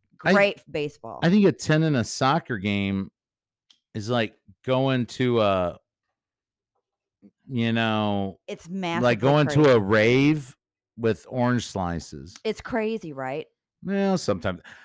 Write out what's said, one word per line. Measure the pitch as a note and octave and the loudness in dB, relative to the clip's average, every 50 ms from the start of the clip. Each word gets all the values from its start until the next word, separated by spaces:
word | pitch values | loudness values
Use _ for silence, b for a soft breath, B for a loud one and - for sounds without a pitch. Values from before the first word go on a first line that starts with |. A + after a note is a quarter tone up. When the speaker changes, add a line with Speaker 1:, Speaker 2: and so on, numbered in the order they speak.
| _ _ _ - - | _ _ _ -4 0
Speaker 1:
I | D#3+ F#3+ | 2 4
Speaker 2:
great | G3+ G3+ G3+ - - - - | 4 4 2 0 -4 -12 -10
baseball. | C#3 D#3 D3 D3 - - - A2+ G2+ - - | -6 -6 -6 -6 -8 -12 -16 -16 -6 -2 2
Speaker 1:
I | E3+ | 4
think | F#3 G#3+ G3+ | 6 6 6
attending | F3 C3+ - - - D#3 D#3 D#3+ D#3+ D3 | 6 4 2 0 0 2 2 2 2 2
a | B2 G#2+ | 0 -2
soccer | - - - C3+ C3 C#3+ E3 - - A#2+ G2+ | -2 -2 -2 0 2 2 0 -2 -4 -8 -4
game | F2+ G#2+ G2+ G2+ G2 G2 G2 G2 G2 - _ _ _ _ _ _ _ _ _ _ _ _ _ _ _ _ - | -2 -2 -2 0 0 -2 -2 -4 -6 -8 _ _ _ _ _ _ _ _ _ _ _ _ _ _ _ _ -12
is | A#2 G2+ A2 | -10 -6 -2
like | B2 A#2+ A2+ G#2 - _ _ _ G2 _ - | -2 -2 -2 -4 -6 _ _ _ -20 _ -4
going | B2+ B2+ B2+ C3+ C3+ C3 B2+ A#2+ | -2 0 0 2 0 0 -2 -2
to | - - - C3 B2 A#2+ A#2 | -4 -4 -2 0 2 2 2
a, | G#2+ G2+ G2 F#2 F2+ F2 D2+ - _ _ _ _ _ _ _ _ _ _ _ _ _ _ _ _ _ _ _ _ _ _ _ _ _ _ _ _ - G3+ _ _ _ - | 4 4 2 2 0 -2 -4 -8 _ _ _ _ _ _ _ _ _ _ _ _ _ _ _ _ _ _ _ _ _ _ _ _ _ _ _ _ -20 -20 _ _ _ -8
you | C3+ A#2+ A#2 A#2 A2+ | -4 -2 -2 0 0
know, | A#2 A#2 A2 G#2+ G#2+ G#2+ G#2 G2+ G2+ G2 G2 F#2 _ _ | 0 0 0 0 0 0 0 -2 -2 -4 -4 -8 _ _
Speaker 2:
It's | - G3+ - - | -14 -14 -14 -12
Speaker 1:
like | E3 F3+ | -12 -10
Speaker 2:
massively | G3 F#3 E3+ E3+ - A#2+ A#2+ A#2+ | -8 -6 -4 -2 0 2 0 0
Speaker 1:
going | G#2 A#2 C3+ C#3+ D3+ D3 C#3+ | 2 2 2 2 2 2 2
Speaker 2:
crazy. | C#3+ C#3+ D3+ | 2 4 6
Speaker 1:
to | C#3 B2 | 6 6
a | A2+ | 4
rave | G2 F#2+ A2 A2 G#2+ A#2 B2 C3+ C#3 D3 D#3 D3+ C3+ - - _ _ _ _ _ _ _ _ | 4 2 2 4 4 4 4 4 4 2 2 0 -4 -12 -18 _ _ _ _ _ _ _ _
with | - A#2 A2+ G#2 - - - | -4 -2 -2 -2 -4 -6 -10
orange | A#2 B2+ A#2+ B2 B2 A#2 - | -4 -2 0 0 0 0 -2
slices. | - - G2+ F#2 F2 E2+ E2 - - - C#2+ C2+ F2 - - - | -4 -6 -4 -4 -4 -4 -6 -8 -10 -14 -18 -18 -18 -16 -10 -8
Speaker 2:
It's | A3 G#3 - | -8 -8 -8
crazy, | - - - A3+ G#3+ A3 A3+ G#3+ - D#3+ C#3+ | -8 -8 -6 -4 -4 -4 -6 -6 -8 -12 -12
right? | C3+ C3 C3 C3+ D#3 - _ _ _ _ _ _ _ - | -10 -8 -8 -8 -8 -10 _ _ _ _ _ _ _ -8
Speaker 1:
Well, | F3 G3 G3 G3 G3 F#3+ | -6 -2 -2 0 0 0
sometimes. | F3 - - G#2 F#2 E2 G2+ F2+ - - B B B | 0 0 -2 -4 -4 -4 -6 -6 -8 -10 B B B